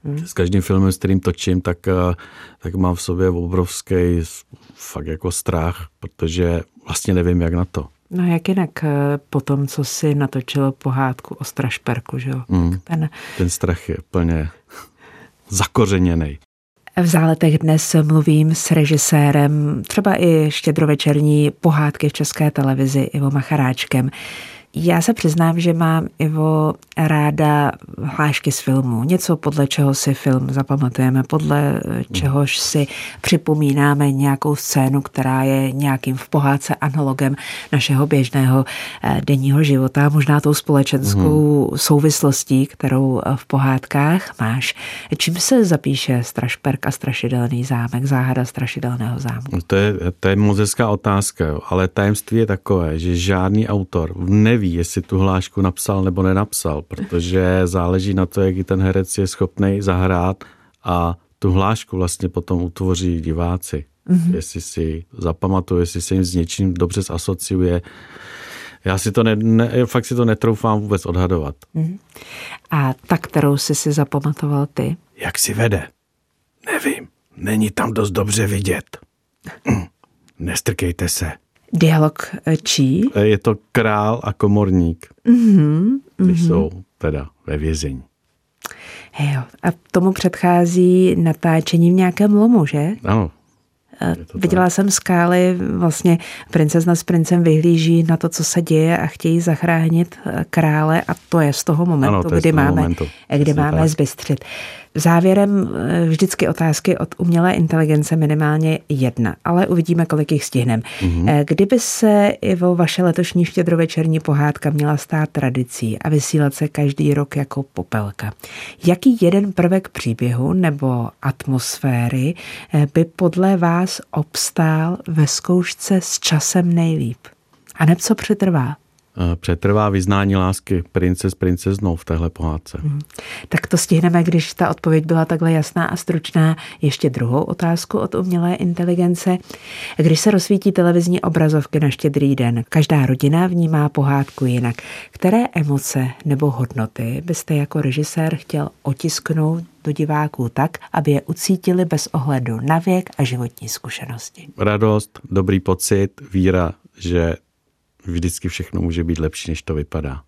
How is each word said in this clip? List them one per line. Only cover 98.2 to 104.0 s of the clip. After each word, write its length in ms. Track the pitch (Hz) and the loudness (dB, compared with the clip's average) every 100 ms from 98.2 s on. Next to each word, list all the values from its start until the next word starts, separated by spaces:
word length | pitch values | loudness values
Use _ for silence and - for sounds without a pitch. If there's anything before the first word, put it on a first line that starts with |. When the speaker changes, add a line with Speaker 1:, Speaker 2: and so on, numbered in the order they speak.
| 165 | -2
Speaker 1:
co 140 | - | -4
se 180 | 156 - | -2 -2
děje 360 | 165 156 160 170 | 2 2 2 0
a 100 | 147 | -2
chtějí 340 | - 165 165 | -4 0 0
zachránit, 720 | 170 156 170 165 160 165 175 - - | 0 0 0 0 2 2 0 -4 -8
eh, 200 | - 170 | -6 -4
krále 520 | - 160 151 156 160 | 0 2 2 2 0
a 120 | - - _ | -2 -8 _
to 100 | 170 | 2
je 140 | 147 | 2
z 100 | 131 | 0
toho 220 | - 151 175 | 0 0 2
momentu, 300 | 156 131 101 | 2 2 2
Speaker 2:
Ano, 80 | |
to 120 | 85 85 | 2 2
je 60 | |
Speaker 1:
kdy 80 | 165 | 2
Speaker 2:
z 40 | |
toho 100 | 156 90 | 4 2
Speaker 1:
máme, 100 | 87 | 2
Speaker 2:
momentu. 260 | 85 87 76 - _ | 0 -2 -6 -10 _
Speaker 1:
eh, 60 | 143 | 0
kdy 60 | |
Speaker 2:
Přesně 180 | 147 147 | 2 2
Speaker 1:
máme 160 | 147 156 | 0 2
Speaker 2:
tak. 100 | 160 | 2
Speaker 1:
zbystřit. 560 | 156 | 2